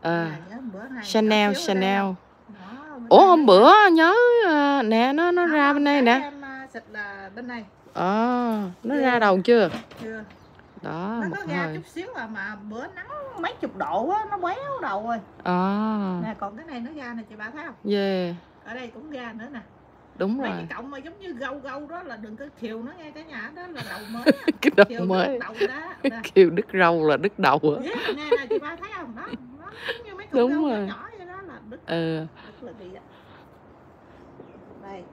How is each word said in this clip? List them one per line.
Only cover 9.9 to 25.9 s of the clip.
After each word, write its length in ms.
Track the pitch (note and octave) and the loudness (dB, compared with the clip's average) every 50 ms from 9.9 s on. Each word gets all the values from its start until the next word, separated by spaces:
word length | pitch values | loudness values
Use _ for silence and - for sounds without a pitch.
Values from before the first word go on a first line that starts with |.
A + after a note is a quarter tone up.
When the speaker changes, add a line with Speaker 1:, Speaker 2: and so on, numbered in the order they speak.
| - - | -18 -16
Speaker 2:
Chưa. 220 | A#3 A3 A3 A3 G#3+ - - - - - - - - _ _ - | -14 -14 -12 -14 -16 -18 -20 -20 -20 -20 -20 -20 -20 _ _ -16
Speaker 1:
Đó, 360 | - - - D#3+ F3+ G3+ A3+ A#3 | -14 -12 -10 -8 -8 -6 -6 -4
Speaker 2:
Nó 60 | A3 F#3 | -4 -6
Speaker 1:
một 60 | D#3+ D#3 | -6 -6
Speaker 2:
có 140 | - D#3+ E3 | -6 -6 -4
ra 100 | F3+ E3+ | -4 -4
Speaker 1:
hồi. 120 | D#3+ D#3 | -4 -6
Speaker 2:
chút 120 | D#3+ D#3+ - | -10 -12 -14
xíu 200 | - D#4 F#4 A#4+ B4 | -14 -14 -12 -12 -10
à, 120 | F4+ A#3+ G#3+ A3 | -12 -12 -10 -10
mà 220 | G3+ G3 G3+ G#3+ G3+ G3+ G#3 | -10 -10 -10 -10 -12 -14 -14
bữa 180 | G#3+ A3+ C4+ F#4 F#4+ | -12 -12 -12 -12 -14
nắng 120 | F4 F#4 A#4+ C#5 D5+ C#5+ C5+ B4 - | -16 -16 -14 -12 -12 -12 -14 -12 -8
mấy 140 | E4 - B4 - | -8 -8 -8 -8
chục 160 | - B3+ - F#3+ | -10 -10 -6 -6
độ 320 | F#3 - D#3 F#3+ A3+ D4 | -6 -4 -2 -2 -2 -2
á, 160 | F#4+ G#4+ A4 G#4 | -2 -2 -4 -4
nó 60 | G#4 G4+ | -6 -6
béo 420 | F4+ F4 F#4+ B4 C#5 C#5+ C#5 B4+ | -4 -4 -6 -6 -8 -8 -8 -8
đầu 260 | F#4 C4+ G3 G3 G#3+ A#3 | -6 -6 -6 -6 -4 -6
rồi. 100 | A#3 A3+ F#3+ - - - - | -6 -6 -8 -12 -20 -12 -4
Speaker 1:
À. 760 | - F3+ F3+ F#3 F#3+ G3+ G#3 G#3+ A3 A3 G#3+ G3+ F#3+ F#3 F3+ E3+ | -2 -2 0 0 0 -2 -2 -2 -2 -2 -2 -4 -4 -4 -4 -6
Speaker 2:
Nè, 120 | A3 G#3+ - | -6 -8 -10
còn 180 | - G3+ G#3 A3+ | -10 -12 -12 -14
cái 80 | D#4+ | -16
này 140 | E4 D4 B3 | -14 -12 -12
nó 120 | A#3 C4 D#4+ D4+ C4+ | -12 -12 -12 -12 -14
ra 100 | A#3+ A#3+ A#3 | -12 -12 -14
nè, 60 | A3 G3 | -14 -16
chị 60 | G#3+ | -16
ba 140 | G#3+ G#3 A3 | -16 -14 -14
thấy 160 | A#3+ D4+ D#4 | -14 -14 -14
không? 260 | E4 A#3+ - _ G#3 | -16 -16 -12 _ -4
Speaker 1:
Yeah. 440 | G3+ G3+ G3 G3 F#3+ F#3 F3+ F3 E3+ F3 - - _ - _ | -2 -2 -2 -2 -2 -2 -4 -6 -8 -10 -14 -20 _ -20 _
Speaker 2:
Ở 80 | - A3+ | -16 -14
đây 140 | B3 B3+ A#3 | -14 -14 -14
cũng 240 | - A3+ C4 D#4 | -16 -18 -18 -14
ra 220 | D4 B3+ B3 A#3 A3 A3+ | -14 -12 -12 -12 -14 -14
nữa 60 | A3 C4+ D4 | -16 -14 -16
nè. 60 | A#3 F#3+ - - _ _ - _ _ _ - _ - | -18 -18 -20 -20 _ _ -20 _ _ _ -20 _ -6
Speaker 1:
Đúng 200 | F#3 G3 A3 C4 | -4 -4 -2 -4
Speaker 2:
Mấy 100 | C4+ A3+ | -4 -6
Speaker 1:
rồi. 80 | F#3+ E3+ | -6 -8
Speaker 2:
cái 100 | E3+ E3 - - | -10 -12 -12 -14
cọng 140 | A#3+ C4+ | -14 -14
mà 60 | C#4+ C4+ | -16 -16
giống 220 | C4+ D#4+ E4+ G#4 | -18 -18 -20 -18
như 140 | G4 F#4 D#4+ | -16 -14 -12
gâu 220 | A#3 C4+ C4+ C4+ D4 | -10 -10 -10 -12 -12
gâu 280 | B3 C4+ C4 C#4 D4 C#4 | -12 -14 -14 -12 -14 -14
đó 160 | E4 F4+ F#4 | -14 -14 -14
là 140 | D#4 A#3+ G#3+ | -14 -16 -16
đừng 200 | G#3 G#3+ A3 A3 | -16 -18 -16 -16
có 80 | C#4 D4 - _ | -18 -18 -18 _
khiều 260 | A3+ A3+ A3 A3+ A#3 | -12 -12 -10 -10 -12
nó 80 | C4 D4+ F4+ | -14 -16 -18
nghe 140 | D#4+ D4+ | -20 -20
cả 100 | C#4+ D4+ D#4 | -18 -18 -20
nhà, 280 | D#4+ D4 A#3+ G#3+ A#3+ D4+ | -16 -16 -14 -14 -14 -14
đó 60 | F4 F4 F4+ | -16 -18 -16
là 140 | E4+ C#4 - G#3 | -14 -14 -14 -12
đầu 100 | - - G#3+ G3+ | -12 -14 -12 -12
mới 120 | A3+ A#3 A#3+ | -12 -2 2
á. 60 | - - - - - | 2 2 2 2 -4
Speaker 1:
<laughs> 100 | - - | -4 0
Cái 100 | - - - | 0 0 6
đầu 100 | - G3+ G3 | 6 6 4
Speaker 2:
Khiều 160 | A#3+ A3+ F3+ | 4 -6 -4
Speaker 1:
mới. 220 | F#3 F#3 F#3 - C#4+ | -2 0 0 0 0
Speaker 2:
đứt 120 | C4+ A#3+ | -2 -6
đầu 140 | - - A3+ A3+ G#4 D#4 | -8 -10 -6 -4 -4 -4
đó. 240 | C4 C#4+ D#4+ F4 | -4 -6 -12 -14